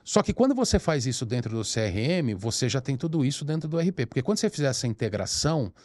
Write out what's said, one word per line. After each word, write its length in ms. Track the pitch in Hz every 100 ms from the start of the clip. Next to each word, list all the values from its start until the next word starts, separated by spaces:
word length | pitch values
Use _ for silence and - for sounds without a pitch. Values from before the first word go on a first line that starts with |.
Só 200 | - 208
que 100 | -
quando 220 | - 262 262
você 240 | 240 196
faz 260 | - 151 123
isso 220 | 117 113
dentro 280 | 127 113 113
do 80 |
C 180 | 107 113
R 180 | 107 95
M, 340 | 127 180 127
você 340 | 98 113 - 127
já 140 | 135
tem 160 | 127 131
tudo 260 | 165 160
isso 220 | 131 - 147
dentro 240 | 156 156
do 100 | 165
R 120 | 170
P. 160 | 180 113
Porque 160 | 135
quando 160 | 123 208
você 100 | 214
fizer 160 | - 143
essa 220 | 123 120
integração, 840 | 110 113 101 92 - 147 160 104 -